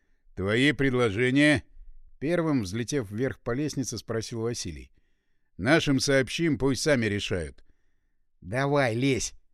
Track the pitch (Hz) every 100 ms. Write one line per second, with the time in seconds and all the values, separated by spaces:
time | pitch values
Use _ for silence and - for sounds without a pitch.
0 | _ _ _ - 95 113 143 143 135 123
1 | 120 98 127 135 151 143 - - - -
2 | - - 135 170 160 139 98 107 120 147
3 | 101 104 131 - - 120 151 139 123 110
4 | - 113 110 117 113 120 - 73 65 _
5 | _ _ _ _ _ - 98 160 151 135
6 | 143 135 131 - 165 127 135 127 156 135
7 | 113 101 - 95 76 - - _ _ _
8 | _ _ _ _ 90 120 139 143 131 113
9 | 139 120 - - -